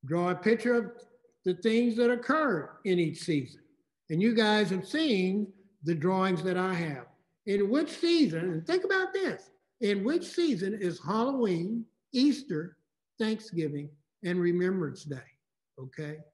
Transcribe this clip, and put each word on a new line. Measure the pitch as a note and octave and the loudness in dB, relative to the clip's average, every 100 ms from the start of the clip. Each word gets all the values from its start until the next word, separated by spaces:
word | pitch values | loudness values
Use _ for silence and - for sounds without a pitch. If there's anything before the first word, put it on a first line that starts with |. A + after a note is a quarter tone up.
Draw | C3+ E3 F3 | -2 -2 0
a | |
picture | F3+ G#3+ A#3 A#3+ | 0 2 2 2
of | A#3+ A3 - - _ _ _ | 0 0 -10 -20 _ _ _
the | - | -4
things | F3+ A3+ A3+ A#3+ A3+ | 0 2 4 2 4
that | A#3+ | 2
occur | B3 - D4+ D4 A3 G3 - | 2 2 2 2 0 -4 -8
in | G3+ F3+ | 0 2
each | E3 - | 2 -2
season. | - D#3 B2+ - _ _ _ _ _ | -2 -2 -2 -12 _ _ _ _ _
And | E3+ | 0
you | G#3+ | 2
guys | A3+ G#3+ G#3+ G3+ | 4 4 4 2
have | F#3 F3+ | -2 -4
seen | D4 D#4+ G3+ F#3 G3 G3+ - _ _ | -2 0 2 2 0 -4 -10 _ _
the | D3 | -4
drawings | E3 E3 F#3+ F#3+ F3+ | -2 0 0 0 0
that | F3+ F3+ | 0 -2
I | F#3 | -2
have. | F3+ E3 C3+ A#2+ _ _ _ - | -2 -4 -6 -12 _ _ _ -4
In | G3+ G3+ | 0 2
which | C4 D4+ | 2 0
season, | - E4+ E4+ C4 D#3+ F3+ | -2 2 4 4 2 -2
and | D#3+ E3 | -4 -2
think | F4+ | -2
about | F#4+ F#4+ F#4 | 2 0 0
this, | F#4+ F#4 F3 - _ _ _ | -2 -4 -4 -12 _ _ _
in | G#3 G3+ | -2 0
which | G3 E4+ | 0 -2
season | E4+ - E4+ G#3+ G3 G#3 | -2 0 0 2 -2 -2
is | F#3 E3+ | -4 -4
Halloween, | C#3+ G#3+ B3 C#4 A3+ E3+ F3 A#3 A3+ _ _ | -4 0 0 0 0 0 -2 -4 -8 _ _
Easter, | B3+ C#4 B3+ - D#3 E3+ - _ _ _ _ | 2 2 2 -4 -6 -6 -14 _ _ _ _
Thanksgiving, | A3 A3 - E3+ D#3 C#3+ D3 - _ _ | -2 -2 -4 -4 -4 -4 -10 -16 _ _
and | F3+ F3+ | -4 0
Remembrance | F3 F3 F3+ F#3+ D#3 B2+ | 2 2 0 0 -4 -6
Day, | D3 C3+ - _ _ _ _ - | -10 -12 -12 _ _ _ _ -18
okay? | C3 - D3+ D#3 D3+ | -16 -10 -10 -10 -16